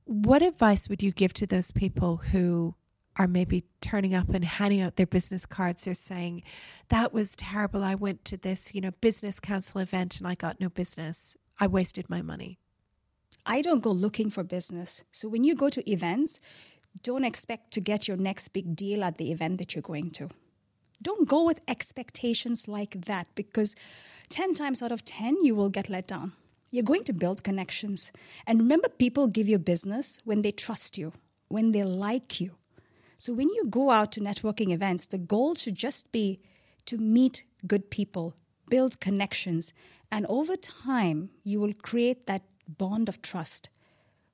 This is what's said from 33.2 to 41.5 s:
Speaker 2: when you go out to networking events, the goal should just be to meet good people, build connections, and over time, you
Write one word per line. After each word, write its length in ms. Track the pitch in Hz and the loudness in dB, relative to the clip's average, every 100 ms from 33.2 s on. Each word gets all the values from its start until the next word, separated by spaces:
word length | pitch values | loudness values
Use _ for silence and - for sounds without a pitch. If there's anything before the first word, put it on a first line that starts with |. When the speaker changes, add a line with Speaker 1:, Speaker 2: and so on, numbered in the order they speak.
| - | -4
Speaker 2:
when 160 | 240 294 | 0 2
you 160 | 453 277 | 2 0
go 240 | 226 269 | 2 6
out 200 | 220 214 | 6 4
to 60 | 214 | 0
networking 520 | 202 196 220 208 196 | -4 -2 -2 0 0
events, 340 | 170 196 175 - | 2 2 0 -2
the 120 | 190 | -6
goal 380 | 170 208 285 339 | 0 2 2 0
should 200 | 233 180 | -4 -4
just 360 | 247 - - | -4 -4 -4
be 280 | 226 202 190 _ _ _ _ - | 0 0 -2 _ _ _ _ -8
to 120 | 233 | -2
meet 460 | 220 233 262 - - _ 175 | 4 6 6 2 -12 _ 0
good 220 | 202 - | 0 0
people, 460 | - 202 180 165 - _ _ - | -4 -4 -4 -6 -8 _ _ 0
build 300 | 254 262 - | 4 4 0
connections, 760 | 190 196 202 - 180 165 - - - - - | -2 0 0 -2 -2 -2 -2 -10 -20 -20 -6
and 140 | 214 - | -4 0
over 280 | 240 311 370 | 0 0 -2
time, 760 | - - 254 254 180 156 190 _ | -6 -8 -2 2 2 0 -4 _
you 160 | 202 | -4